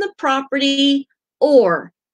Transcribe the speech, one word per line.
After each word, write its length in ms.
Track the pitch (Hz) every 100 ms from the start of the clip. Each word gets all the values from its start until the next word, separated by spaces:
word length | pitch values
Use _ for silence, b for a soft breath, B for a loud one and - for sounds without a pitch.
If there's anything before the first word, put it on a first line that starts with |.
the 120 | 392 -
property 920 | 302 269 269 277 277 277 277 277 269 _ _ _
or 540 | 285 277 196 160 - _ _